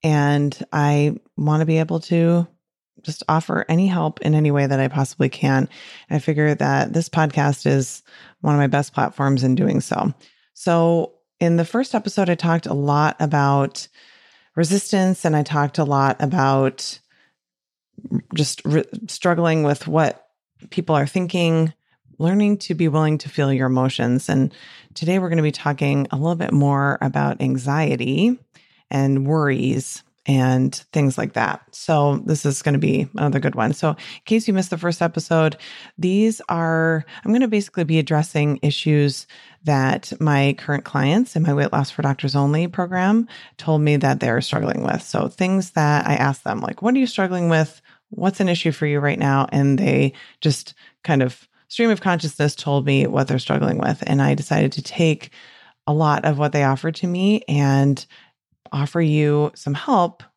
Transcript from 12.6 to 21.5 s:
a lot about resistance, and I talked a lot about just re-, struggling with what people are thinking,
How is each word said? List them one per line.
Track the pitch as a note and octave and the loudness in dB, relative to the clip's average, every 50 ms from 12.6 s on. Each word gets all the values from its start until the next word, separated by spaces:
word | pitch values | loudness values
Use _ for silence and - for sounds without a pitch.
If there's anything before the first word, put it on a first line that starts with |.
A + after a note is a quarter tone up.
| - - | 0 -2
a | - | -4
lot | C#3+ C#3+ C#3+ C#3+ D3 D3+ D3+ - - | -2 0 0 2 2 2 2 0 0
about | D#3+ D3 D3 D3 C#3+ C#3 C#3 C#3 C#3 C3+ - - - - _ - - - _ _ _ _ _ _ _ _ _ | -2 0 2 2 2 4 4 2 2 0 -4 -10 -16 -16 _ -20 -20 -20 _ _ _ _ _ _ _ _ _
resistance, | - E3+ D#3 F#3 G3+ - - - G3 F#3 F#3 F#3 - - | -2 0 2 0 -2 -2 0 0 2 2 2 0 0 0
and | F3 D#3 | 0 2
I | D3+ | 2
talked | D3 C3+ D3+ D3 C#3+ D3 - - | 0 0 0 -2 -2 -2 0 -2
a | D#3+ | 0
lot | C#3+ C#3+ C#3 C#3 C3+ - - | 0 2 2 2 2 0 0
about | - C#3 C3 - C3+ C3+ C3+ C3+ C3+ C3 C3 - - - - - _ _ _ _ _ _ _ _ _ _ _ _ _ _ _ _ _ _ _ - - - - C#3+ - _ - | -2 -2 0 2 2 2 4 2 2 0 -2 -4 -12 -12 -12 -14 _ _ _ _ _ _ _ _ _ _ _ _ _ _ _ _ _ _ _ -20 -12 -6 -6 -6 -6 _ -4
just | D#3 D3+ C3+ - - - | -2 -2 -2 -4 -8 -4
re-, | - D3 D#3+ - - - - - G#3 | 0 0 0 -2 -2 -8 -14 -12 -12
struggling | - - - F3+ F3 E3 E3+ E3 D#3+ D#3+ D3+ | -14 -4 -2 0 0 2 2 2 2 2 2
with | D3 D3 C#3 - E3 | 0 0 -2 -4 -2
what | - D#3+ D#3 D3 - - _ _ _ _ _ _ _ _ - - | 0 0 0 0 -2 -6 _ _ _ _ _ _ _ _ -20 -10
people | - - F3 - D#3+ | -8 -6 -2 0 0
are | D3 C#3 C#3+ | 0 0 0
thinking, | - F#3+ F3+ F3 F3 F3+ F3 E3 | -2 -4 -4 -2 -2 0 2 2